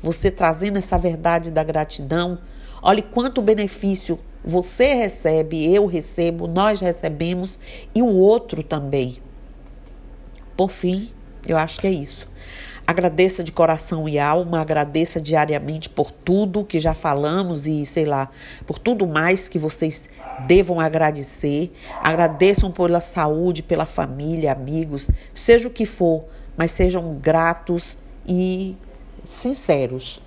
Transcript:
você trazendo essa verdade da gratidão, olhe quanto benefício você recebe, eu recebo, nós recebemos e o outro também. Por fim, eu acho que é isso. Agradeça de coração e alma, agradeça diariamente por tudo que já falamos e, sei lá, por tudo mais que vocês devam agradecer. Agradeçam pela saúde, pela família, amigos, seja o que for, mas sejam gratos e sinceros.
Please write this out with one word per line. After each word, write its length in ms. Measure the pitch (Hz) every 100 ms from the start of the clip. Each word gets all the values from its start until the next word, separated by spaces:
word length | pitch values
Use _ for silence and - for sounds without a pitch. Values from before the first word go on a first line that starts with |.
você 280 | 156 170 196
trazendo 480 | 185 170 160 202 196
essa 200 | 185 180
verdade 520 | 175 160 165 170 165
da 140 | 156
gratidão, 720 | 156 156 151 - 139 165 175 175 - - - -
olhe 180 | 175 214
quanto 400 | - - 254 254
benefício 800 | 208 214 202 - 196 185 - 165 - -
você 500 | - 175 175 - 254
recebe, 720 | 262 214 - 160 160 156 160 156
eu 140 | 196 202
recebo, 600 | 170 156 - 170 170 170
nós 340 | 170 208 202
recebemos 760 | 185 170 160 147 165 180 185 - - - - -
e 60 |
o 60 | 247
outro 540 | 190 196 226 233 160
também. 560 | 156 156 139 139 127 123 - - - - - - - - - - - - - -
Por 140 | 190
fim, 420 | - 180 190 226 - - - -
eu 100 | 160
acho 220 | 160 -
que 80 | 196
é 40 |
isso. 360 | 180 139 - - - - - - - -
Agradeça 560 | 170 180 156 185 185
de 80 | 160
coração 560 | - 165 160 - 165 156
e 120 | 147
alma, 420 | 143 160 175 170
agradeça 580 | 156 151 147 151 165 170
diariamente 680 | 147 156 151 147 143 156 -
por 220 | - 147
tudo 520 | - - 190 208 196
que 160 | 208 165
já 140 | 160
falamos 720 | 156 160 143 151 175 185 160 147
e, 180 | 151
sei 220 | 139 - 151
lá, 240 | 139 135 - - -
por 140 | - -
tudo 300 | - 233 185
mais 420 | 156 165 185 -
que 80 | 170
vocês 500 | 156 - 160 156 - - - - 131
devam 340 | 180 180 170
agradecer. 920 | 160 160 156 151 135 - 147 143 175 - - -
Agradeçam 720 | 151 160 170 151 190 202 196
pela 300 | 170 175 175
saúde, 640 | 170 - 151 156 180 160
pela 240 | - 160 156
família, 640 | - 156 131 147 165 151
amigos, 580 | 135 131 156 160 139 - - -
seja 340 | - - 233 233
o 40 |
que 160 | - 214
for, 380 | - 175 160 156 - - -
mas 160 | 165
sejam 420 | - 185 180 170 143
gratos 840 | 147 160 165 170 - 175 - - - -
e 540 | - 180 185 185 190 185 - - - -
sinceros. 1000 | - - 247 269 - 147 123 127 - -